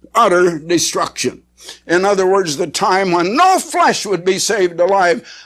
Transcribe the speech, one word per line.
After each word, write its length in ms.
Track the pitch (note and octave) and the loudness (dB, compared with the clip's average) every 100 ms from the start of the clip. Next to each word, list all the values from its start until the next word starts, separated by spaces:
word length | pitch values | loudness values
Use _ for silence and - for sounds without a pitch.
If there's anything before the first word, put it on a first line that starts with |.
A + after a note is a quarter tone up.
| - | -4
utter 460 | A3 A3 F3+ F3+ D#3+ | 0 2 4 2 -2
destruction. 840 | D#3+ E3+ - F#3 E3 - B2+ - _ _ - - - | -2 -2 -2 -4 -6 -4 -6 -8 _ _ -20 -18 -2
In 160 | E3+ | 0
other 240 | G3 G3 F#3 | 2 2 2
words, 300 | G3 F3 C#3+ | 0 0 -4
the 100 | E3+ | -6
time 440 | - G3+ F#3+ F#3+ | -4 0 0 0
when 240 | E3+ F3+ B3+ | 0 0 2
no 220 | F#4 F#4 | 2 2
flesh 480 | E4+ F4 D#4 F#3+ - | 0 0 0 0 -2
would 200 | F3+ F3+ | -2 -2
be 120 | F#3+ | -2
saved 420 | - G#3+ F3+ E3 | -2 0 0 0
alive 480 | F3 G3 F3 E3 - - | 2 2 2 0 -6 -20